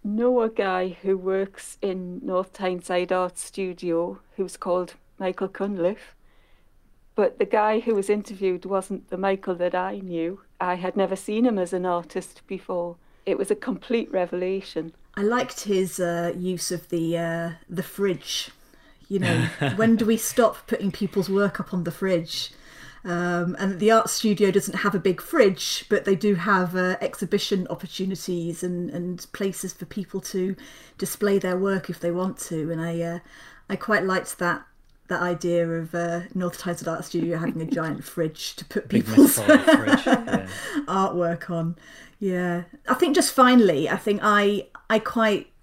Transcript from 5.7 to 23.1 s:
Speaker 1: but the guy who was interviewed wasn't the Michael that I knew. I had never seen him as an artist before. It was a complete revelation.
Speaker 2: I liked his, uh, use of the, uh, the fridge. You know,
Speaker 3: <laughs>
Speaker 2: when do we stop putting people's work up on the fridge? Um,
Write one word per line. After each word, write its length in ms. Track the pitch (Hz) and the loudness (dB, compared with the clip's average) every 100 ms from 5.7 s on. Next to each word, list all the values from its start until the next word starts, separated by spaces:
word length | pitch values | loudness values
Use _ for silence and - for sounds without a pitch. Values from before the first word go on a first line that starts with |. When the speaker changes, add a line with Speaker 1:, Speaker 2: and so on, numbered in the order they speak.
| 202 170 220 - _ _ _ _ - _ _ _ _ _ - | 0 -2 -2 -12 _ _ _ _ -20 _ _ _ _ _ 0
Speaker 1:
but 220 | 190 - | 0 2
the 80 | - | 0
guy 360 | 220 214 220 | 4 4 2
who 140 | 226 214 | 2 0
was 140 | 196 | 2
interviewed 540 | 208 202 190 190 180 185 | 0 -2 -4 -2 -2 -2
wasn't 440 | 190 185 202 - | -4 -2 -10 -8
the 80 | 185 | -4
Michael 380 | 196 196 196 175 | -2 -2 -2 -2
that 200 | 175 180 | 0 -2
I 240 | 185 202 | -4 -6
knew. 400 | 190 170 165 196 _ _ | -8 -4 -4 -6 _ _
I 140 | 180 180 | -2 -2
had 200 | 180 190 | -2 0
never 200 | 185 190 | 0 -2
seen 280 | - 214 247 | -4 2 2
him 140 | 208 | 2
as 140 | 180 | 0
an 120 | 185 185 | -2 0
artist 560 | 175 170 185 170 - _ | -2 -2 -10 -10 -18 _
before. 480 | 190 - 180 175 170 _ _ - | -12 -6 -6 -6 -10 _ _ -4
It 120 | 190 | -2
was 140 | 196 | 0
a 40 | 208 | -2
complete 540 | - - - 233 - | -2 -6 -2 -2 0
revelation. 840 | 190 180 180 180 190 190 - 165 - - - | -2 -2 -2 -2 -4 -6 -8 -8 -12 -14 -2
Speaker 2:
I 80 | |
liked 380 | 202 240 254 - 202 | 0 0 -2 -6 -2
his, 340 | 190 185 - | 0 0 -2
uh, 320 | 175 170 170 175 | -2 -2 -4 -4
use 340 | 180 180 - | -4 -4 -4
of 160 | 175 - | -6 -4
the, 280 | 175 165 170 | -4 -2 -2
uh, 320 | 165 165 170 165 - | -2 -4 -6 -10 -10
the 140 | 165 | -8
fridge. 680 | - - 196 175 - - - - - _ - _ - | -8 -2 -2 -2 -6 -8 -8 -16 -20 _ -20 _ -4
You 100 | 196 | -2
know, 280 | - 165 165 - | 2 2 0 0
Speaker 3:
<laughs> 160 | 139 185 | -2 2
Speaker 2:
when 220 | 220 226 | 4 4
do 80 | 220 | 4
we 100 | 226 | 2
stop 500 | - - 226 - - | 0 4 4 4 -6
putting 240 | - 196 | -2 -2
people's 380 | - 196 - 190 | -2 -2 0 0
work 300 | 196 202 - | 2 2 0
up 140 | 185 | -6
on 100 | 185 | -4
the 80 | 170 | -4
fridge? 600 | 165 190 180 165 - - - - - - - | -4 0 0 0 -8 -10 -12 -20 -20 -20 -14
Um, 520 | 196 | -6